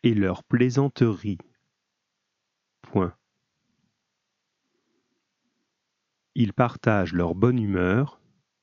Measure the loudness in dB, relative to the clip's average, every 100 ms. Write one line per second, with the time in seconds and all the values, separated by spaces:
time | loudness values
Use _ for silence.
0 | 0 2 0 -4 -2 0 2 0 -2 0
1 | 0 0 -6 -8 -12 _ _ _ _ _
2 | _ _ _ _ _ _ _ _ -6 -4
3 | -4 -8 _ _ _ _ _ _ _ _
4 | _ _ _ _ _ _ _ _ _ _
5 | _ _ _ _ _ _ _ _ _ _
6 | _ _ _ -2 -2 2 -2 0 0 0
7 | 0 -2 -2 0 0 2 -2 0 2 0
8 | -2 -8 _ _ _ _